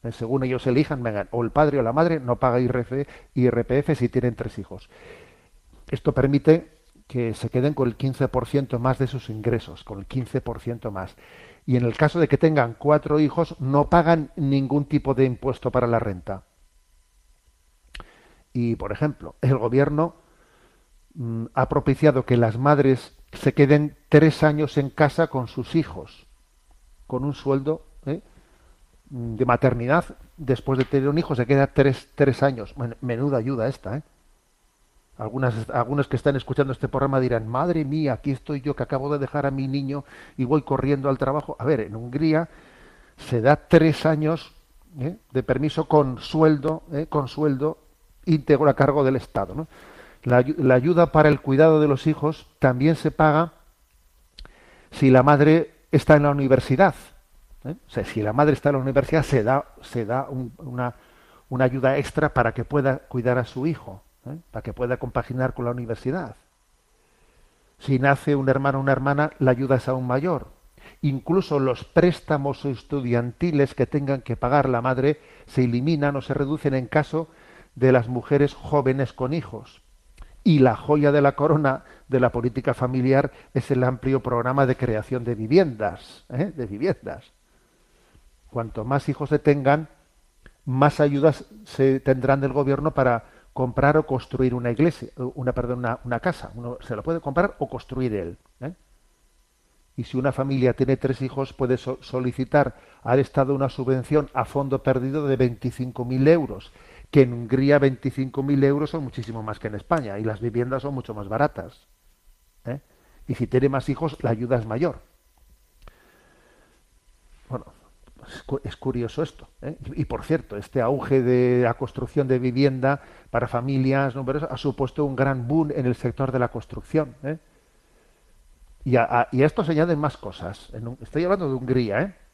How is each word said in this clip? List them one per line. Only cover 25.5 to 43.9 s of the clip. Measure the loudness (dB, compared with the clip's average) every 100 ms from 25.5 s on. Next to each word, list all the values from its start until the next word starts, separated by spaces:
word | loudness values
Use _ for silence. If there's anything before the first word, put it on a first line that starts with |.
| -8 -2
hijos, | -2 -2 -8 -16 -20 _ _ _ _ _ _ _ _ -8
con | -6
un | -4
sueldo, | -6 -2 0 0 -6 -8 -14
¿eh?, | -8 -8 _ -20 _ _ _ _ _ _ _
de | -10 -8 -4
maternidad. | 0 2 2 0 0 0 -2 -16 -20 -14
Después | -4 -2 0 -2
de | 0
tener | 0 0
un | -2
hijo | -2 -4
se | 2
queda | 2 2
tres, | 4 2 2 -8
tres | 0 0 2
años. | 0 -2 -12 -8
Men-, | -10 -8
menuda | -6 -4 -2 -2
ayuda | -2 -4 -4
esta, | -6 -10 -10
¿eh? | -12 _ _ _ _ _ _ _ _ _ _ -12
Algunas, | -10 -2 -2 -2 -4
algunos | -2 -2 -2 -2
que | 0
están | 0
escuchando | -2 -4 -2 -2
este | -2 -4
programa | -2 0 0
dirán, | 0 -2 -2
"Madre | -2 0 -2
mía, | -2 -2 -2
aquí | -2 -4
estoy | -6 -6 -6
yo | -6
que | -6
acabo | -4 -4 -4
de | -4
dejar | -2 -2
a | -2
mi | -2 -4
niño | -4 -4 -8 -10 -20 -18 -6
y |
voy | 0 0
corriendo | 0 -2 0 0 0
al | 0
trabajo". | -2 -2 -6 -6
A |
ver, | -2 -2
en | -2
Hungría | -8 -8 -2 0 0 -2 -12 -20 -20 -20 _ _ -20
se | -4 0
da | 4 2
tres | 6 6 6